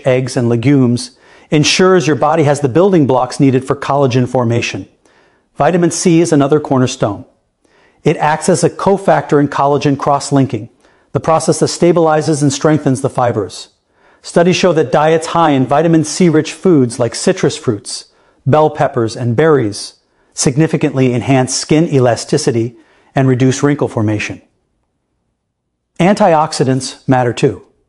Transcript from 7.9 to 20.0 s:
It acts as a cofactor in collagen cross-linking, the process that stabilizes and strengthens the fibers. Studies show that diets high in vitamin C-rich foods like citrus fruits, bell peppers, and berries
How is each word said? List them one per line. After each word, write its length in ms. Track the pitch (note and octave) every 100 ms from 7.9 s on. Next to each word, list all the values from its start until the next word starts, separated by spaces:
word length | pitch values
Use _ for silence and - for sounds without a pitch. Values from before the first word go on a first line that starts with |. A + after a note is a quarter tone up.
| _
It 120 | - E3
acts 300 | D3+ D#3 -
as 140 | F3
a 80 | D#3+
cofactor 680 | - F#3+ F#3+ - D3+ - D3
in 80 | C#3+
collagen 500 | - C#3+ C#3+ D3 C#3
cross-linking, 680 | - C#3 - C#3 C3 A2 A2+ _ _ _ _
the 80 | -
process 400 | - D#3+ E3 D#3
that 60 | D#3
stabilizes 760 | - F3 E3+ D#3+ D#3 D3 D3
and 100 | D3
strengthens 480 | C3+ D#3 D3+ D3 B2+
the 100 | B2+
fibers. 600 | - A#2+ A2 F2+ - - _ _ _ _ _
Studies 360 | - F3 F3 F3
show 160 | F#3
that 180 | D#3+ D3+
diets 360 | D#3+ D#3 D#3+ D#3+
high 220 | E3+ D#3+
in 160 | C#3 B2+
vitamin 380 | C#3+ E3+ D#3+
C-rich 480 | D3 - F3 D3+ -
foods 460 | - F#3+ D#3 B2 -
like 160 | A#2
citrus 420 | - - - D3+ -
fruits, 560 | - G#2 - - - _ _ _
bell 240 | C3 D3+ D3+
peppers, 480 | D3+ C#3+ B2 A2+ B2+
and 180 | A#2+
berries 600 | A#2 D#3+ C#3+ G#2+ F#2+ - -